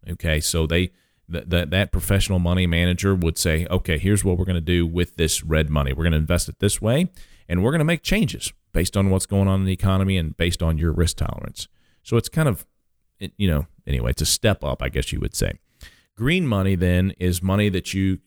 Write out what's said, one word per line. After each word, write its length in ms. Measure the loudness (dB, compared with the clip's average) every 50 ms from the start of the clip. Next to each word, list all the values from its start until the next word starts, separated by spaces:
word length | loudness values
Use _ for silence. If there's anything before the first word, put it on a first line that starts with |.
| -8 -8
Okay, 320 | -10 -4 -2 0 0 0
so 260 | 0 0 0 0 0
they, 240 | 2 2 0 0 0 _ _ _ _ _ _ _ -10
th-, 180 | -10 -10 -4 0
th-, 220 | 0 0 0 0
that 220 | 0 0 0 0 -2
professional 460 | -4 0 2 2 2 2 2 0 0
money 280 | 2 2 2 2 2
manager 480 | 2 2 2 2 2 0 2 2 2 2
would 240 | 2 2 0 0 0
say, 280 | 0 0 0 0 0 -2
"Okay, 280 | -2 -2 0 0 -2 0
here's 260 | 2 2 2 2 2
what 140 | 0 0 0
we're 60 | 0
gonna 160 | -2 -2 -2
do 260 | 0 0 0 2 2
with 300 | 0 0 -2 -2 -2 _
this 260 | -2 -2 0 0 -4 -2
red 280 | 0 0 0 2 2
money. 220 | 0 0 0 0 -2
We're 120 | 0 0
gonna 120 | 2 2
invest 320 | 2 2 2 0 0 0 -4
it 100 | -6 _
this 220 | -2 -2 -2 0
way, 300 | -2 0 0 0 0 -2 _ -10 -20 _ -20 -20 _ -4
and 140 | -2 0 2
we're 100 | 2 2
gonna 120 | 2 2
make 180 | 0 0 -2 _
changes 500 | 0 0 0 0 0 -2 -6 -10 -10 -12 _ _ _ _
based 240 | -2 -2 0 2
on 140 | 2 2 4
what's 160 | 2 2 0
going 220 | 0 0 2 2 2
on 120 | 2 2
in 60 | 0
the 60 | 0 -2
economy 440 | 0 2 2 2 2 2 2 0 0
and 180 | -2 -4 -2
based 260 | -2 -2 -2 0 0 0
on 160 | 0 0 2
your 140 | 0 0 2
risk 260 | 2 0 0 0 -2
tolerance." 500 | -6 -6 -6 -8 -10 -12 -12 -12 -16 _ _ _ _ _ _ _ _
So 140 | -2 -2
it's 120 | 0 0 0
kind 200 | -2 0 0 2
of, 180 | 0 -2 -8 _ _ _ _ _ _ _ _ _ _ _
it, 140 | -14 -14 _
you 120 | -2 0 2
know, 180 | 2 2 0 -4 -12 -18 _
anyway, 240 | -4 -2 -2 0 -2
it's 120 | -2 -2 -2
a 40 |
step 360 | -2 -2 0 2 0 0 0 -2
up, 200 | -6 -6 -4 -6
I 60 | -4
guess 240 | -4 -4 -4 -4 -6
you 80 | -6
would 140 | -6 -6 -4
say. 180 | -4 -4 -4 -4 -8 _ _ _ _ -20 -20 _ _ _ _ _
Green 320 | -4 0 0 2 2 2
money 280 | 2 0 2 2 2 2
then 380 | 2 2 2 2 2 2 0 -2 _
is 240 | -2 -2 -2 0 0
money 260 | 0 2 2 2 2
that 240 | 0 -2 -4 -4 -4
you, 280 | 0 0 0 0 -2 _